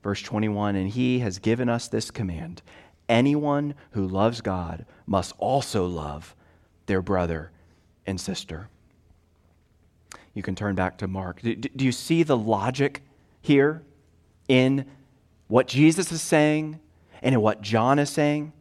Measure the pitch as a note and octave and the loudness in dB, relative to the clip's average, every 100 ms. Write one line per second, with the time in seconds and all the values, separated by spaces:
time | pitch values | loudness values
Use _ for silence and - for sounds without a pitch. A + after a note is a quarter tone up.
0 | G2+ G2+ - G#2+ G#2+ G#2 G#2 G2 F#2+ A#2 | -4 -6 -4 -2 0 0 0 0 -2 -2
1 | B2+ B2 A#2 F#2 A2 A#2 B2 A#2 - A2 | 0 0 -2 -2 -2 0 0 -2 -2 -6
2 | - - F#2+ E2 E2 F2+ - - - _ | -6 -6 -6 -6 -12 -14 -20 -20 -20 _
3 | - A#2 C3+ D3 D3 C#3+ D3 C#3+ - A2 | 0 2 4 2 0 -2 -2 -8 -10 -4
4 | F#2+ F#2 A2 A#2 G#2 F#2 E2+ E2 - - | -2 2 0 0 -6 -6 -6 -12 -14 -20
5 | - G2 E2+ - - C3+ - G#2+ F2+ E2 | -2 -2 -2 -6 -2 0 0 -2 -2 -4
6 | D2 D2+ - _ _ _ _ _ - F#2+ | -8 -10 -16 _ _ _ _ _ -2 -2
7 | F2+ F#2 F2 D#2+ D#2 _ _ _ _ _ | 2 0 0 -4 -8 _ _ _ _ _
8 | - F#2 - - - D#2+ G#2+ _ _ _ | -8 -6 -6 -8 -10 -14 -14 _ _ _
9 | _ _ _ _ _ _ _ _ _ _ | _ _ _ _ _ _ _ _ _ _
10 | _ - - G#2+ F#2+ F#2 G#2 F#2 F#2 - | _ -20 -14 -8 -6 -4 -2 -2 -2 -4
11 | F#2+ F#2+ F2+ F2+ A#2 A2 C3+ C3 C3 A#2+ | -8 -6 -8 -6 -4 -4 -8 -2 0 0
12 | - E3 D#3 B2+ A2 G2+ A2 C3 C#3 - | 0 2 4 2 2 0 0 0 -2 -2
13 | _ _ _ _ - C#3 C#3+ D#3+ - _ | _ _ _ _ 4 6 6 2 -14 _
14 | _ _ _ _ - B2+ B2+ C#3 C3+ - | _ _ _ _ 2 4 4 2 -4 -18
15 | _ _ _ _ _ A#2 C3 C3 D#3 E3 | _ _ _ _ _ 2 2 4 4 4
16 | F3 E3 - D#3+ D3+ D3+ D#3 D#3 _ _ | -4 -6 2 4 4 2 -4 -12 _ _
17 | _ - - B2+ G#2+ G#2 G2+ A2 A#2+ C#3+ | _ -4 0 2 2 0 -2 2 4 2
18 | C#3+ - D3 D3+ D3+ - | 2 0 0 0 -6 -14